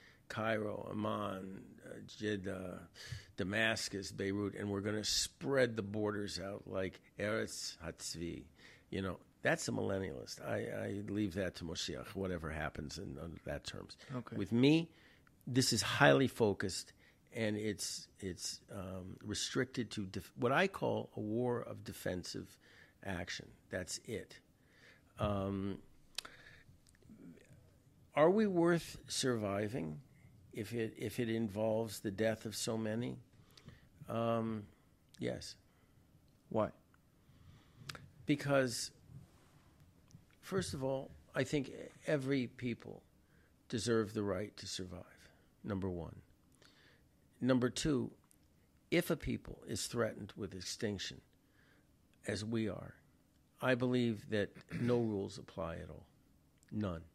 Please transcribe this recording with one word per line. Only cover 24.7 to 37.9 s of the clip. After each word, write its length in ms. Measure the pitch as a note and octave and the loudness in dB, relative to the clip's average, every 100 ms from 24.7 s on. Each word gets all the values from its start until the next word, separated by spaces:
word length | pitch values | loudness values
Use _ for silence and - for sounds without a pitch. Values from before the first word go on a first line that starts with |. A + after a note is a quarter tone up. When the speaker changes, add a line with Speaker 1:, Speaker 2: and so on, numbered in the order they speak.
| - - - - - | -20 -20 -20 -20 -2
Speaker 1:
Um, 600 | G#2+ G2+ G2 G2 G2 G2 - - - - - - - - - - - - - - - - - - - - _ - - | 0 2 0 0 -2 -6 -12 -20 -16 -12 -12 -16 -20 -20 -20 -20 -20 -20 -20 -20 -18 -20 -20 -20 -20 -20 _ -20 -4
are 160 | - D#3+ | 6 6
we 160 | G#3 G#3 | 8 4
worth 520 | F3 E3+ E3+ - - - | 6 6 4 0 -12 -6
surviving 880 | - C3+ A#2 G2+ G2 G#2+ C3+ D#3+ G#2 - - - - - | 0 2 2 2 0 0 -2 -4 -6 -12 -20 -20 -20 -10
if 200 | - G#2 | -8 -4
it, 220 | A#2+ A2+ - | -2 -2 -2
if 220 | A2+ - | -4 0
it 100 | A#2 | 0
involves 680 | A2+ A2+ G2+ A2 A2 A2+ G2 | 2 0 2 2 2 0 -4
the 120 | A2 | -4
death 340 | G2 A2 A2+ A2+ | 2 2 2 -4
of 80 | |
so 240 | - - A2+ | -4 -2 0
many? 380 | A2 A2 B2+ B2+ - - - - - - - - - | 0 -2 -2 -6 -14 -20 -20 -20 -20 -20 -20 -16 -6
Um, 540 | A2+ A#2 A#2 A2+ G#2+ G2+ - _ _ _ - | 0 2 2 0 -4 -8 -16 _ _ _ -6
yes. 380 | A#2+ - - - _ _ _ - _ - _ _ - | -4 -4 -8 -14 _ _ _ -20 _ -20 _ _ -2
Speaker 2:
Why? 180 | A2 G#2 - _ _ _ _ - - - - - - - | 2 2 -2 _ _ _ _ -20 -20 -20 -20 -20 -16 -14